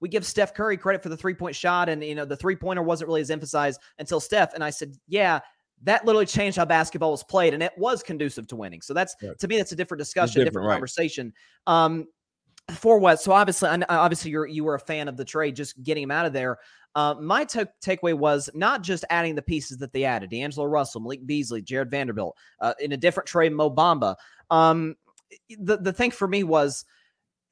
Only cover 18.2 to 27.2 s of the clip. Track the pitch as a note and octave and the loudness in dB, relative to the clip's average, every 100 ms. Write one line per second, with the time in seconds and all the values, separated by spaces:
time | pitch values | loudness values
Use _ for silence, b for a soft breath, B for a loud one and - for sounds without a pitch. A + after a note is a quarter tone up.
18.2 | D3 D3 C#3+ D3+ G#3 C4+ F3 F3+ - E3+ | 2 2 -2 -2 0 0 -2 -4 -2 0
19.2 | E3 D3+ D#3 D#3+ - B2+ C3+ C3 C3+ A#2 | 0 -4 -4 -4 -6 -12 -8 -2 0 -2
20.2 | F#2+ A2+ C#3+ C#3 D3 D3 C3+ - A2+ C3+ | -4 -8 -6 -4 -2 0 -2 -6 -10 -10
21.2 | C3 D3 A#2+ A#2 F#2 C3 B2+ C#3 C3 G#2+ | -4 -4 -4 -6 -6 -4 -4 -4 -4 -4
22.2 | F2+ - b b A2+ - C#3+ C#3 F3 F#3 | -6 -8 b b -4 -2 -4 0 0 0
23.2 | - F3 D#3+ D3+ D3+ C3 E3+ D#3 G#2+ F#2 | -2 2 2 2 0 2 2 4 0 -4
24.2 | b b b E3 D#3+ E3 D#3+ - _ _ | b b b 4 6 4 -2 -8 _ _
25.2 | _ - - A3 F#3+ G#3 F#3 F3+ B3 - | _ -20 -20 -8 -2 -2 -2 0 -2 0
26.2 | G3 G3+ F3+ D#3+ C#3+ C3 - _ _ _ | -2 0 2 2 2 -2 -12 _ _ _